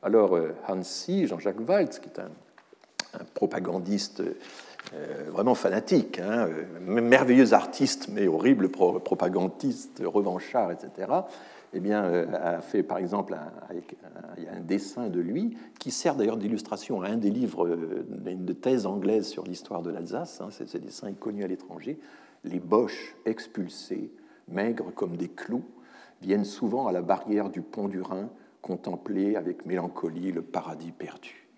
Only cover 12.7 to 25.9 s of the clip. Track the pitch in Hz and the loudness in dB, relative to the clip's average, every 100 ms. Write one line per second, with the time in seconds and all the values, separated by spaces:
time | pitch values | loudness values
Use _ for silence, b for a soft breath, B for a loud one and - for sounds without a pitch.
12.7 | 107 92 87 90 101 95 78 78 85 - | 0 0 0 -2 -2 -2 -6 -8 -14 -12
13.7 | 90 - - - - - 87 82 90 85 | -12 -12 -18 -18 -18 -16 -12 -12 -10 -2
14.7 | 98 95 - 120 87 87 127 226 B B | -2 -2 -6 -4 -2 0 0 -2 B B
15.7 | - - - 170 147 110 113 104 110 - | -12 -8 -2 0 2 2 2 -2 -2 -4
16.7 | - - 110 92 113 104 110 120 - 87 | -8 -4 -4 -2 0 2 2 0 2 0
17.7 | 85 82 92 - 101 98 92 90 90 127 | 2 -2 -4 -6 -8 -8 -6 -4 -2 2
18.7 | 131 98 101 98 110 92 - - 90 - | 2 2 0 2 2 2 -6 -8 -10 -8
19.7 | 92 85 82 87 107 170 - - 104 - | -6 -4 -6 -6 -6 -8 -10 -12 -10 -10
20.7 | - - - 107 98 113 104 98 92 - | -8 -10 -12 -10 -8 -6 -4 -4 -6 -8
21.7 | 80 104 151 B B B B - 90 87 | -12 -10 -10 B B B B -6 -6 4
22.7 | 107 107 - - - - 110 - - 90 | 4 4 -2 -12 -6 -4 -4 -6 -8 -8
23.7 | - - - - - B B - 87 107 | -8 -8 -8 -8 -12 B B -8 -2 0
24.7 | 117 - - 98 85 87 - - 120 123 | 0 -4 -4 -4 -2 -6 -6 -6 -6 -6
25.7 | - B | -16 B